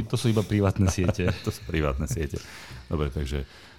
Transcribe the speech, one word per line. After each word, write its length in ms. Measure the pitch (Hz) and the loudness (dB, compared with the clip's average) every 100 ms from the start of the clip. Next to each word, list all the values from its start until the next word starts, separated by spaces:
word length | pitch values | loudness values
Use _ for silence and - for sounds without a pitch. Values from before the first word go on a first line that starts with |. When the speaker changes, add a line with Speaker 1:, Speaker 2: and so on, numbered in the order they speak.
Speaker 1:
to 140 | 113 123 | 2 0
sú 100 | 117 | 2
iba 140 | 110 | 2
privátne 460 | 98 104 98 - 92 | 2 4 4 4 2
siete. 420 | - 90 - 90 85 | 2 0 2 0 0
Speaker 2:
<laughs> 100 | - | -2
To 60 | |
sú 100 | - | -4
privátne 440 | - 82 73 69 78 | -2 0 2 0 -2
siete. 340 | - 76 - - - - - - | -2 -4 -6 -10 -16 -16 -16 -6
Dobre, 240 | 80 73 | -2 0
takže 340 | 71 71 71 69 - - | -2 -2 -4 -6 -12 -20